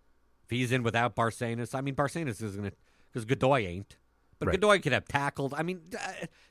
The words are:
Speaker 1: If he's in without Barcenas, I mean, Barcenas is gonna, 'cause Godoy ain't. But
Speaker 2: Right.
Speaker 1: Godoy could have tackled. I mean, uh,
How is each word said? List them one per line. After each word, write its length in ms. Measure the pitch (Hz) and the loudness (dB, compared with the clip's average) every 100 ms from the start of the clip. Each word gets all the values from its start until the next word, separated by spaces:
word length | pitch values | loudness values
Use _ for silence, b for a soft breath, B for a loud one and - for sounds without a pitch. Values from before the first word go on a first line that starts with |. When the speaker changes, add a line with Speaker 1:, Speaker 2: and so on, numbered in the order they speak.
| _ _ _ _ | _ _ _ _
Speaker 1:
If 80 | _ | _
he's 200 | 120 123 | -2 2
in 120 | 127 | 2
without 320 | 117 113 120 - | 2 2 0 2
Barcenas, 580 | 113 - 120 117 117 | 0 0 -4 -4 -4
I 80 | 131 | -4
mean, 140 | 139 135 | -4 -2
Barcenas 460 | 139 170 151 107 | -2 -2 -4 -4
is 120 | 110 98 | -6 -4
gonna, 160 | 101 - _ _ _ | -6 -8 _ _ _
'cause 120 | 127 110 | -10 -2
Godoy 400 | 123 131 139 95 | 2 4 4 0
ain't. 320 | 87 98 - _ _ _ _ | -6 -10 -18 _ _ _ _
But 120 | - | 0
Speaker 2:
Right. 100 | 185 | 4
Speaker 1:
Godoy 200 | 208 196 | 6 4
could 100 | 147 | 4
have 140 | 117 - | 0 2
tackled. 460 | 143 143 - 139 143 | 0 0 -2 -4 -2
I 80 | |
mean, 180 | 165 185 165 202 | -4 -6 -10 -10
uh, 260 | 185 185 175 b b | -8 -8 -12 b b